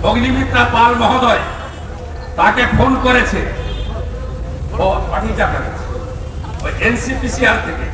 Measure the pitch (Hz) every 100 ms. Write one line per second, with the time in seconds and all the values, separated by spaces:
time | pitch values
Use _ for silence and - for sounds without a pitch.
0 | 208 233 254 262 269 247 240 240 240 240
1 | 226 247 247 208 - - - - - -
2 | - - - - 185 240 240 214 254 254
3 | 254 247 220 196 - - - - - -
4 | - - - - - - - - 190 -
5 | - - 220 214 208 - - - - -
6 | - - - - - - - - 220 240
7 | 247 269 247 - 240 - - - -